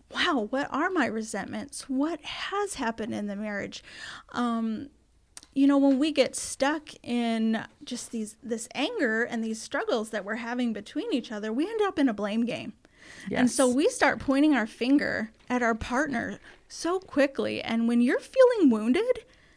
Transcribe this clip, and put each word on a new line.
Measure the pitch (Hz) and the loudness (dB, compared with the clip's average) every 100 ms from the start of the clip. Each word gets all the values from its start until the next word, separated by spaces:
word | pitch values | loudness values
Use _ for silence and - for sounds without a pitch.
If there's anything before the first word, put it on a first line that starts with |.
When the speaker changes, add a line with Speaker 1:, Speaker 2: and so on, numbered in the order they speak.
| _ | _
Speaker 1:
wow, | - - 277 214 | -2 0 0 0
what | 269 - | -2 -2
are | 269 359 | -2 0
my | 359 226 | 0 0
resentments? | 220 220 202 - 214 285 - - | -2 -6 -8 -6 -8 -10 -12 -6
What | 262 311 339 | -2 -2 -4
has | - - - 403 392 - | -10 -10 -6 -4 -4 -4
happened | 233 226 220 214 | -4 -4 -6 -6
in | 202 | -6
the | 202 | -6
marriage? | 214 202 202 - - - - - - | -6 -6 -8 -12 -16 -16 -16 -16 -10
Um, | - 240 226 226 214 277 _ _ _ _ - - 269 | -4 -2 0 -2 -4 -10 _ _ _ _ -20 -8 4
you | 277 | 6
know, | 277 | 6
when | 277 262 | 6 4
we | 311 | 2
get | 294 240 - | 2 2 0
stuck | - - 269 311 - - | -8 -2 -2 -2 -6 -16
in | - 240 233 226 226 220 - _ | -4 -2 0 0 0 0 -6 _
just | 294 240 - | -12 -12 -8
these, | 226 214 - | -8 -8 -12
this | 220 226 - - | -8 -8 -6 -4
anger | 311 466 247 220 | -4 0 0 0
and | 240 233 | -2 -2
these | 220 220 | -4 -6
struggles | - 269 427 240 214 | -6 -4 0 -2 -2
that | 214 | -6
we're | 190 240 | -6 -6
having | 233 247 240 | -6 -2 -2
between | 208 - 294 466 | -4 -6 -6 -2
each | 269 - | -4 -4
other, | 214 220 | -8 -4
we | 233 381 | -2 -2
end | 453 | 0
up | 403 349 | -2 2
in | 277 | 0
a | |
blame | 202 202 226 233 | 0 -4 -2 -2
game. | 143 - - _ _ - - - | -4 -10 -16 _ _ -20 -16 -6
And | - 247 | 0 2
so | 285 254 | 4 4
Speaker 2:
Yes. | 247 | 4
Speaker 1:
we | 427 | 2
start | - 285 226 | 4 2 2
pointing | - 269 302 | 0 4 4
our | 262 220 | 4 0
finger | - 240 285 - - 220 _ - | -4 2 2 2 -4 -6 _ -4
at | 247 | 0
our | 233 | 0
partner | 220 - 254 302 180 92 104 - - _ | 0 -2 -2 0 -2 -6 -10 -16 -20 _
so | - 330 370 | -6 -2 -2
quickly. | - 277 277 277 - 107 | -2 2 2 0 -4 -4
And | - 226 233 | -2 0 2
when | 240 | 4
you're | 240 480 | 4 2
feeling | - 523 494 453 285 | -2 6 6 8 6
wounded, | 214 226 349 494 453 - _ _ | 6 2 2 2 -2 -6 _ _